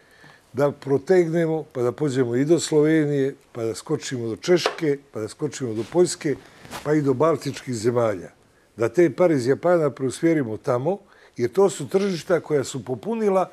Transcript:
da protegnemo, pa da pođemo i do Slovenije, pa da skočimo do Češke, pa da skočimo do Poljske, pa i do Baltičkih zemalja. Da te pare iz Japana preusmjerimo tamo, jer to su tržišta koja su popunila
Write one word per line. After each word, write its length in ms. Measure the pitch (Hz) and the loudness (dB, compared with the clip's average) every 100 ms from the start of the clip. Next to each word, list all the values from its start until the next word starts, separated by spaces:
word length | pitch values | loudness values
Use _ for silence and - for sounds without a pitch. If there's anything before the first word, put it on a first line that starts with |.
| _ _ - - _ | _ _ -20 -20 _
da 180 | 120 143 | -2 0
protegnemo, 920 | - 135 135 - 185 170 165 165 160 | -2 -2 0 4 4 4 2 0 -2
pa 180 | - 131 | -6 -2
da 100 | 123 | -2
pođemo 440 | 120 151 127 123 120 | 0 -2 0 0 2
i 100 | 147 | 2
do 140 | 165 | 2
Slovenije, 760 | - 156 151 160 147 143 135 - _ | 2 2 4 4 2 0 -2 -4 _
pa 120 | - | -8
da 120 | 113 107 | -6 -6
skočimo 520 | - 151 - 127 113 | -6 -6 -6 -6 -6
do 80 | 107 | -4
Češke, 640 | - 175 - - 156 139 - | 0 2 0 -2 -2 -2 -4
pa 80 | 113 | -10
da 80 | 107 | -10
skočimo 460 | - 147 - 127 | -6 -8 -4 -6
do 100 | 110 110 | -4 -2
Poljske, 440 | 170 180 - 156 127 - - - - | 2 2 0 -4 -4 -8 -20 -16 -8
pa 100 | 143 | -2
i 80 | 156 | 0
do 120 | 139 | 2
Baltičkih 640 | 123 156 151 143 - - 120 | 2 2 0 -4 -10 -8 -4
zemalja. 540 | 110 120 113 98 80 - _ _ _ - | 0 2 0 -2 -8 -20 _ _ _ -4
Da 120 | 113 | -2
te 200 | - 170 | 2 2
pare 260 | 120 180 151 | 4 2 2
iz 120 | 120 | 0
Japana 420 | 135 170 175 151 | 0 2 2 2
preusmjerimo 680 | 123 131 - 165 160 120 107 | -2 -6 0 0 2 -2 -6
tamo, 400 | - 123 143 202 _ _ - - | -2 -2 -2 -6 _ _ -18 -6
jer 140 | 185 | -2
to 180 | 185 196 | 2 2
su 180 | - 139 | 2 -2
tržišta 500 | 190 202 175 - 170 | -2 -2 -4 -2 -2
koja 240 | - 151 | 0 -2
su 220 | 120 135 107 | -2 -6 -8
popunila 640 | 127 185 226 214 190 175 | -8 -6 -2 0 2 0